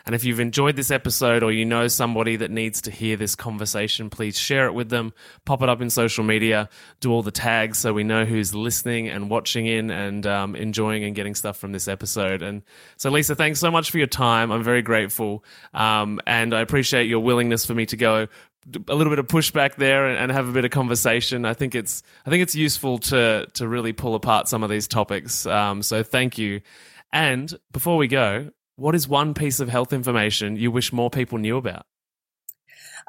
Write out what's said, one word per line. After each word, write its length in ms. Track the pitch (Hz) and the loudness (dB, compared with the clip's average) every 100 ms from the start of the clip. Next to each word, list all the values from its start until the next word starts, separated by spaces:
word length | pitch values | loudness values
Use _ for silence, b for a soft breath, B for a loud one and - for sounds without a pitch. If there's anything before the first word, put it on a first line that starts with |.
| - | -4
And 80 | |
if 80 | 117 | -2
you've 160 | 123 117 | 0 0
enjoyed 380 | 117 127 143 139 | 0 2 2 2
this 160 | 131 | 0
episode 500 | 135 - - 123 117 | 0 0 0 4 4
or 80 | 113 | 4
you 140 | 110 | 2
know 240 | 113 117 120 | 2 2 2
somebody 480 | 117 120 113 113 113 | 2 0 0 0 -2
that 160 | 98 | -4
needs 280 | 110 110 - | -4 -4 -6
to 100 | - | -10
hear 240 | - 110 107 | -6 -4 -2
this 180 | 104 | -4
conversation, 760 | - 117 107 104 104 107 - 110 | -6 -8 -6 -6 -4 -2 -4 -6
please 280 | - 107 98 | -6 -4 -4
share 280 | - 135 127 | 0 2 2
it 60 | |
with 160 | 104 113 | 0 -2
them, 240 | 120 113 B B B | -2 -2 B B B
pop 160 | - 135 | -2 2
it 60 | 127 | 2
up 120 | 120 | 2
in 100 | 120 | 0
social 320 | 123 117 - | 0 0 2
media, 460 | 110 110 110 107 104 B B B | 2 2 2 2 -2 B B B
do 100 | 127 | 0
all 140 | 117 | 0
the 80 | 104 | 0
tags 460 | - 120 113 110 107 | -2 0 2 0 0
so 140 | 117 | 0
we 120 | 104 | 0
know 200 | 107 110 | 2 2
who's 300 | 110 110 98 | 2 0 -2
listening 540 | 104 117 - 123 117 113 | -4 -4 -2 -2 -4 -4
and 200 | 101 101 | -6 -4
watching 380 | 113 - 120 113 | -2 -2 -2 0
in 240 | 113 110 | 0 -2
and, 340 | 90 101 101 | -4 -4 -4
um, 300 | 101 101 98 | -2 -2 -2
enjoying 480 | 95 110 107 107 107 | -6 -4 -2 -2 -2
and 140 | 104 104 | -4 -6
getting 180 | 101 | -6
stuff 220 | 101 107 101 | -6 -6 -8
from 160 | 98 | -10
this 160 | 98 101 | -6 -6
episode. 520 | 98 104 110 95 95 | -6 -6 -2 -2 -2
And 220 | 92 101 B B B B | -6 -10 B B B B
so, 140 | 135 | 0
Lisa, 240 | 147 147 | 2 2
thanks 240 | 147 156 143 | 2 0 2
so 140 | 170 | 2
much 180 | 165 160 | 2 0
for 80 | 170 | 0
your 80 | 139 | 0
time. 460 | - 120 113 117 | 2 4 4 2
I'm 100 | 113 | 0
very 200 | 117 120 | 2 0
grateful. 600 | 117 110 101 - 107 107 B B B | 2 0 0 -2 -4 -4 B B B
Um, 460 | - 110 107 104 104 - | 0 2 2 0 -2 0
and 260 | 117 113 | 2 2
I 60 | 113 | 0
appreciate 480 | 113 143 127 131 117 | 2 0 2 2 2
your 100 | 113 | 2
willingness 480 | 117 123 117 113 - | 4 4 4 0 0
for 80 | |
me 120 | 117 110 | -2 -2
to 100 | 113 | 2
go 320 | 117 110 110 B B _ - - - | 2 2 0 B B _ -14 -12 -2
a 60 | |
little 160 | 143 156 | 2 2
bit 80 | 147 | 2
of 80 | 123 | 2
pushback 500 | 165 151 151 139 - | 2 2 2 0 2
there 300 | 135 135 135 | 4 4 2
and, 120 | 110 | 0
and 120 | 127 | 0
have 140 | 135 123 | 0 0
a 60 | |
bit 140 | 127 123 | 0 2
of 40 | |
conversation. 760 | 143 123 117 123 117 - 123 117 | 0 0 2 2 2 0 -2 -2
I 80 | |
think 200 | 117 135 | -2 -2
it's, 280 | 120 101 - b b - | -4 -6 -10 b b 0
I 40 | |
think 120 | 175 | 0
it's 120 | 180 | 2
useful 440 | 151 151 - 135 120 | 0 0 0 -2 -2
to, 480 | - 135 117 107 - | 0 2 4 2 -4
to 120 | - 117 | -6 -4
really 280 | 120 113 | -2 -4
pull 200 | 110 123 | -4 -2
apart 340 | 110 117 107 - | -2 2 2 2
some 140 | 117 | -2
of 60 | 107 | 0
these 180 | 107 104 | -2 0
topics. 600 | 117 104 101 - - - | -2 0 -4 -4 -6 0
Um, 360 | 104 104 101 | 0 0 -2
so 200 | 101 110 | -2 -2
thank 340 | 110 127 127 - | 0 0 0 -2
you. 240 | 104 101 B B B B B | -4 -6 B B B B B
And 420 | 151 151 127 151 170 _ | 0 0 0 -6 -14 _
before 240 | 135 170 165 | -4 0 2
we 100 | 135 | 2
go, 440 | 135 110 104 143 _ _ - | 4 2 0 -6 _ _ -4
what 180 | 143 | 0
is 140 | 170 135 | 2 4
one 240 | 143 151 | 2 2
piece 280 | 143 151 127 | 0 -2 -2
of 100 | 123 | 0
health 240 | 123 123 | -2 0
information 600 | 135 123 120 107 101 104 107 | -2 0 2 2 0 -2 -2
you 140 | 120 | 0
wish 220 | 120 120 | 0 -2
more 160 | 120 120 | 0 -2
people 300 | 131 123 117 | -2 -2 -2
knew 180 | 107 123 | -2 -2
about? 300 | 120 90 - _ _ _ _ _ - _ B B B B | -4 -8 -16 _ _ _ _ _ -20 _ B B B B